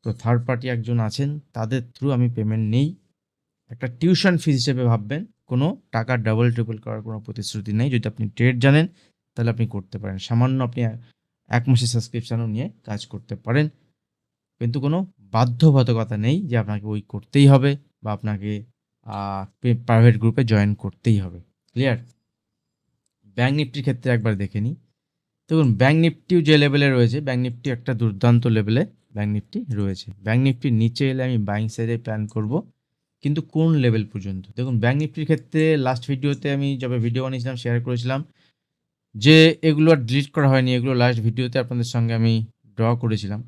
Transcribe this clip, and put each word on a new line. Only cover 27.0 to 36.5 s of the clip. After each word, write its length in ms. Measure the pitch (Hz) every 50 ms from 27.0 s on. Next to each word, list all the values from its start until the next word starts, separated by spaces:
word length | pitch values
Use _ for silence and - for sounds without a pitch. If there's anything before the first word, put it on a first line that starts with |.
| 120 117 120 156 151
ব্যাংক 140 | 135 127 123 123
নিফটি 220 | 123 120 - - 143 123
একটা 140 | 117 - - 127 107
দুর্দান্ত 420 | 117 113 101 98 123 120 120 120 120
লেভেলে 360 | 123 113 110 104 104 110 127 180 - _ _ _ _ -
ব্যাংক 140 | 104 104 104 104
নিফটি 240 | 104 - _ - 208 247 151 117 104
রয়েছে। 280 | 101 98 95 92 - 107 98 _ 98
ব্যাংক 160 | 107 113 123 131
নিফটির 260 | 135 127 120 - 139 117 110
নিচে 220 | 110 117 120 - 139 135
এলে 100 | 131 131 127
আমি 100 | 127 127 113 104 101
বাইং 160 | 101 104 110 107 -
সাইডে 200 | - 117 113 117 113 117
প্ল্যান 160 | 117 110 107 107 104 -
করব, 200 | 110 107 107 131 175 214 _ _ _ _ _ _ _ _ _ _ _
কিন্তু 180 | - 143 147 160 - - _
কোন 140 | 156 160 165 160 147 127
লেভেল 200 | 120 110 113 104 -
পর্যন্ত? 320 | - 104 92 98 95 92 92 - -
দেখুন, 180 | - 127 135 123 113 113
ব্যাংক 140 | 120 131 147
নিফটির 240 | 151 147 147 160 156 156
ক্ষেত্রে 320 | 160 151 - _ - 156 156 160 156 147 131
লাস্ট 180 | 127 127 120 123 -
ভিডিওতে 360 | 143 131 131 143 139 143 - 143